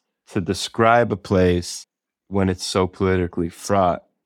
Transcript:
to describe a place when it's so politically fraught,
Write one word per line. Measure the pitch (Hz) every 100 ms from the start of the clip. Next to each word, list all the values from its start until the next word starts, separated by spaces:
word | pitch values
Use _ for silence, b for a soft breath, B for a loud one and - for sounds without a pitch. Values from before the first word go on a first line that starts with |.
| _ _ _
to | 110
describe | 87 95 - - 113 117 110
a | 101
place | - 95 90 87 87 - - _ _ _ -
when | 98 95
it's | 92
so | - 101 92
politically | - 95 92 87 - 85
fraught, | - - 101 90 78 - _